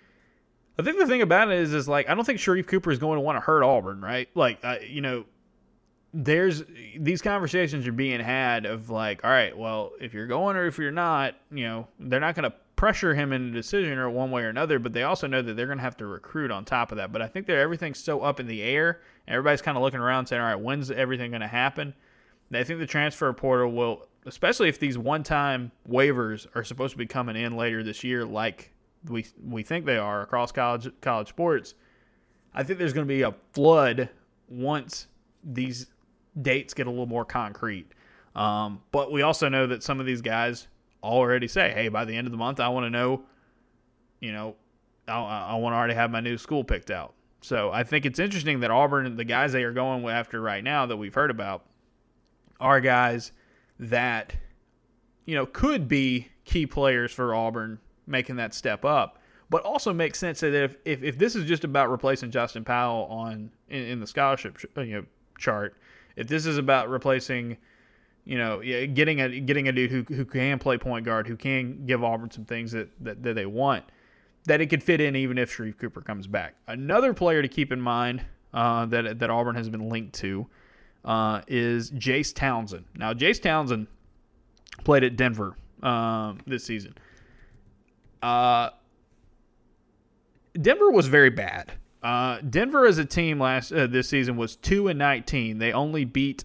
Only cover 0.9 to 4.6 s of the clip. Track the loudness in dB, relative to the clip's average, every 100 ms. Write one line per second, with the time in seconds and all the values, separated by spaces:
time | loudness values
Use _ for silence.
0.9 | 4 4 4 6 6 6 2 2 0 0
1.9 | 0 2 0 0 0 2 0 2 0 0
2.9 | 0 0 0 0 0 4 6 6 4 0
3.9 | -6 -6 -6 -2 2 2 2